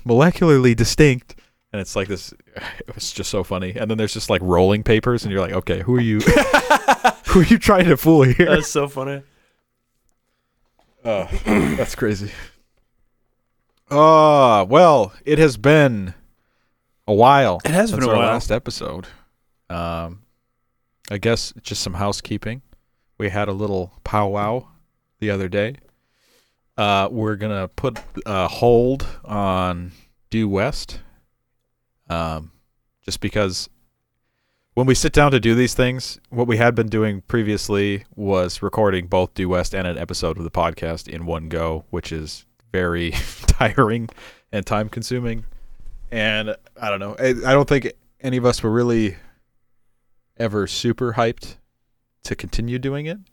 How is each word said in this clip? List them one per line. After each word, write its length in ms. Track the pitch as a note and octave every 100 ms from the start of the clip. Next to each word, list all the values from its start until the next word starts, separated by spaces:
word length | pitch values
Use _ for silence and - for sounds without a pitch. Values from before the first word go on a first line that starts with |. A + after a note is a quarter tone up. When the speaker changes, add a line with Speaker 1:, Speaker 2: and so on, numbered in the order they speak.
| -
Speaker 1:
molecularly 680 | A#2+ E3 F3 E3+ C#3 B2+
distinct." 640 | A#2 A2+ - D3+ B2 - - _ _ _
And 80 | G#2+
it's 160 | F#2+ G#2+
like 100 | F#2+
this, 240 | F#2 - - _ -
<sighs> 0 | - - -
it 80 | -
was 160 | -
just 180 | - G2
so 140 | G#2
funny. 300 | F#2 F#2 F#2 F#2
And 160 | A2
then 60 | A2
there's 160 | G#2+
just, 160 | A2 -
like, 120 | G2
rolling 400 | F2+ F2 F#2+ G#2
papers, 400 | G#2+ A2 B2+ A#2+ G#2+
and 80 |
you're 80 | G2
like, 100 | F2
"Okay, 300 | F#3 - F#2+
who 160 | F#2+ B2
are 40 |
you, 180 | A#2 G#2+
<laughs> 1040 | - - C#4+ D4 - D4 - C4 B3 - -
who 140 | G3
are 20 |
you 140 | D3 A3+
trying 320 | - G3 F#3
to 80 | C3+
fool 240 | D#3 D#3+
here?" 220 | C3 A#2+ E3+
Speaker 2:
That's 220 | D3+ D3
so 180 | D3+ C#3+
funny. 340 | C#3 C3+ C#3 C#3 _ _ _ _ _ _ _ _ _ _ _ _ _ _ _ _ _
Speaker 1:
Uh, 240 | - G#2 - -
<clears throat> 100 | - G#3 D3 -
that's 180 | A#2+ -
crazy. 360 | A#2 G2+ G2+ - - _ _ _ _ _ _ _ _ _ _ _ _ _ -
Uh, 760 | C#3+ D#3 D#3+ D#3 D3 C3 G#2+ F#2+
well, 440 | C#3+ F3 C#3+ G2 - -
it 120 | D3+
has 180 | D#3 A2
been 560 | A#2 D#3 C#3+ A2+ F#2 - _ _ _ _ _ _ _ _ -
a 60 |
while 480 | G#2 A#2+ C#3 B2 F2
Speaker 2:
It 60 | -
has 220 | E3 A3+
Speaker 1:
since 80 | F3
Speaker 2:
been 100 | B2+
a 20 |
Speaker 1:
our 40 | G#2+
Speaker 2:
while. 100 | A#2
Speaker 1:
last 220 | A#2+ -
episode. 540 | A2 - - A2+ F2 F2+ - _ _ _ _ -
Um, 540 | E2+ E2+ E2+ E2+ F#2+ _ _ _ _ _ _ _ _ -
I 80 | G#2
guess 340 | G#2+ A#2 - -
just 220 | - G2+
some 100 | -
housekeeping. 720 | F2+ G2+ G2 - G#2 - B2 _ _ _ _ _ -
We 100 | G#2
had 180 | G2+ G#2
a 40 |
little 420 | G2 G#2 F#2+ F2+ _
powwow 640 | - G#2+ G#2 G2+ G#2 A#2+ - _ _ _ _ -
the 100 | G#2+
other 180 | G2 F#2+
day. 280 | G2+ G#2+ C#3 _ _ _ _ _ _ _ _ _ -
Uh, 300 | G#2 G2 G2
we're 240 | A#2+ A2 G#2
gonna 320 | G#2+ G2+ F#2
put 320 | - C3+ A2+ - - -
a 220 | G2 F2
hold 580 | - B2 A#2 B2 C#3 - -
on 680 | - G#2 G2 F#2 F#2 F2 F2 - _ _ _
Due 180 | A2+ G#2+
West, 500 | F#2+ A#2 D3 - - - _ _ _ _ _ _ _ _ _ -
um, 420 | E2+ E2 D#2+ D#2+ _ _ _ _ _
just 180 | - -
because 480 | G#2 A2 G2 F#2 - _ _ _ _ _ _ _ _ _ _
when 140 | - C3
we 80 | B2+
sit 180 | D#3
down 180 | - D3
to 80 | C3+
do 140 | G#2+
these 220 | A#2 B2 -
things, 440 | B2+ B2+ - - _
what 160 | A#2+ A#2+
we 100 | A2
had 160 | A#2+
been 160 | A#2 A2
doing 320 | G#2+ A2 G2 -
previously 760 | A#2+ G#2+ G2+ - G2+ G2+ G2 - -
was 480 | G2+ F#2+ F2+ -
recording 420 | G2+ - G#2 F#2+ F2
both 300 | F#2 F#2 -
Due 120 | F#2
West 260 | F2+ F2+ F#2+
and 100 | F2+
an 100 | D#2+
episode 380 | E2+ F#2 F2 D#2+
of 40 |
the 80 | E2
podcast 560 | - E2+ E2 E2 E2 -
in 200 | E2 E2+
one 220 | E2 D#2+
go, 360 | E2 E2 D#2+ -
which 200 | F2 -
is 340 | D#2+ D2+ - _ _ _
very 380 | F#2 F2+ E2+ E2+
<laughs> 300 | D#2+ - - -
tiring 640 | - A#2+ G2+ A2+ A#2 A#2 - - - _
and 140 | G#2+ F#2+
time-consuming. 800 | G#2+ A2 A#2+ A2+ B2+ A#2+ A2+ - - - - - - -
And 440 | A#2 G#2+ G#2+ G#2+ - _ -
I 100 | A2+
don't 100 | G2+
know. 160 | G2+ G#2+
I, 120 | C3
I 240 | B2 B2+
don't 140 | C#3 C#3
think 220 | C#3+ A#2 - _ _
any 160 | C3 B2+
of 80 | A#2+
us 160 | A#2
were 80 | A2+
really 440 | A2+ A#2+ A#2 G#2+ E2+ - _ _ _ _ _ _ _ _ _ _ -
ever 300 | A2+ G#2 F#2
super 460 | - B2 A2+ B2
hyped 420 | A2+ A#2 B2 - - _ _ _ _ _ _
to 120 | - -
continue 440 | F#2+ - A#2 B2
doing 260 | C3+ C#3 D3+
it. 120 | G3+ -